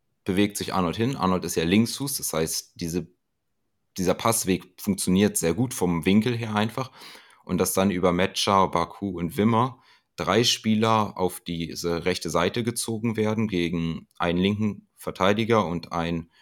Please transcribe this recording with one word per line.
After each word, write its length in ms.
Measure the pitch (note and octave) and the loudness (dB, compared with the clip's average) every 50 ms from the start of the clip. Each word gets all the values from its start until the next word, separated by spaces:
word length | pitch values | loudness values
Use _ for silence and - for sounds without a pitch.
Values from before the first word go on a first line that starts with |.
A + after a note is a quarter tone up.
| _ _ _ _ - | _ _ _ _ -4
bewegt 320 | - F#2 F#2+ G#2 G2+ - | -2 2 2 2 0 0
sich 180 | - F#2 - - | -4 -6 -4 -2
Arnold 220 | F#2+ F#2 E2 D#2+ | 0 0 0 0
hin. 200 | F#2+ A2+ B2+ C#3 | -2 -2 -4 -2
Arnold 280 | - F#2 F#2 F#2 F2+ E2+ | -2 0 0 0 0 -2
ist 120 | E2+ - | -4 -2
ja 80 | F2 E2 | -2 2
Linksfuß, 520 | E2+ F#2 G#2+ A#2 A2+ - - C3+ C#3+ - - | 4 4 4 4 2 -2 -6 -6 -6 -6 -6
das 140 | - - | -6 -4
heißt, 400 | - D#2 E2 D#2 - - - _ _ | -2 -2 -2 -2 -4 -6 -8 _ _
diese, 320 | - F2 E2 E2 F2+ E2+ - _ _ _ _ _ _ _ _ _ _ _ _ _ _ _ _ - | -10 -8 -6 -4 -6 -6 -8 _ _ _ _ _ _ _ _ _ _ _ _ _ _ _ _ -6
dieser 180 | - F#2 F2 F2+ | -2 0 0 0
Passweg 640 | - - A2+ A2+ - - F#2 F#2 E2+ - - _ - | 2 2 0 0 0 0 0 0 0 -2 -8 _ -6
funktioniert 560 | - - F#2+ - - F#2+ F#2 F#2+ G#2 G2+ G2+ | -4 -2 -2 -2 0 2 4 4 4 4 2
sehr 180 | - E2+ E2 E2 | 0 0 0 0
gut 200 | F2+ B2+ B2 - | 0 -2 -4 -2
vom 300 | - F#2 F2+ F2 E2 D#2 | -2 0 0 0 0 2
Winkel 320 | F#2+ G2 A2 A2 B2 A#2+ | 4 4 4 4 2 0
her 180 | A2+ A#2 A2 G#2+ | -4 -4 -2 -2
einfach. 380 | G#2 G#2+ A#2 - C3+ C3 - - - - - - - - _ _ _ _ | 0 -2 -2 -2 -6 -8 -8 -12 -20 -20 -20 -20 -20 -20 _ _ _ _
Und 140 | - F#2 E2+ | -2 0 0
dass 140 | F#2 F#2 | 0 2
dann 180 | - F#2+ F#2+ G2+ | 2 2 2 2
über 220 | F#2 F2+ F2 F2+ | 2 2 2 2
Metscher, 560 | F2 F2+ F#2 G2 - - - G#2+ G2+ G2 F#2 E2+ | 4 2 0 0 0 -2 0 2 4 4 4 2
Baku 500 | - E2+ E2+ - - - G2+ G2+ F2+ E2 | 2 0 -2 -4 -6 -6 -6 -6 -4 -4
und 180 | F2 D#2+ - | -4 -4 0
Wimmer 440 | - G#2 A2+ A#2 A2 B2 C3 A#2+ - _ _ _ _ _ _ _ | 2 2 4 4 4 2 0 -4 -10 _ _ _ _ _ _ _
drei 280 | - E2+ D#2+ F#2+ A2+ B2 | -4 0 2 4 4 4
Spieler 720 | - - - - A2 A2 G#2+ A2+ A2+ A2 A2 G#2 G2 - | 2 0 0 0 0 2 4 4 4 4 4 2 0 -2
auf 240 | F#2 F#2 F2+ - - | -2 -2 -2 -2 -6
diese 640 | - - E2+ E2 E2+ - - - - E2+ E2+ E2 D#2 | -8 -8 -6 -4 -6 -6 -6 -4 -2 -2 -2 0 0
rechte 240 | F2+ F2+ - - E2+ | -2 -2 -2 -2 -2
Seite 320 | D#2 E2+ E2+ G2+ - A#2 | 0 2 2 0 0 -2
gezogen 540 | A#2 A#2 A2+ - - - A2+ G#2+ A2 A#2+ G#2+ | -4 -4 -4 -4 -4 -6 -4 -4 -4 -2 -2
werden 320 | A2 G#2+ G#2+ G#2+ G#2+ A2+ F#2 | 0 0 0 0 -2 -2 0
gegen 600 | F#2 F2 F2 E2 F2 E2+ E2 E2 D#2+ - - _ _ - | 0 0 0 0 -2 -2 -2 -4 -4 -6 -10 _ _ -4
einen 200 | F2 F2 F2 F2 | -2 0 2 2
linken 500 | F#2 G2 G#2 G2+ A2 G#2+ G2 - - _ _ | 2 2 2 0 -2 -4 -4 -8 -12 _ _
Verteidiger 680 | - - E2+ D#2+ - F#2 G2 G#2 A2 A2+ G#2+ A#2 G#2+ F#2+ | -14 -12 -10 -4 0 0 2 2 2 2 2 2 2 2
und 260 | D#2+ F2 E2+ - - | 0 -2 -6 -6 -6
einen 380 | - E2+ E2 E2+ E2+ E2 D#2 - _ _ | -6 -4 -4 -2 -4 -6 -6 -10 _ _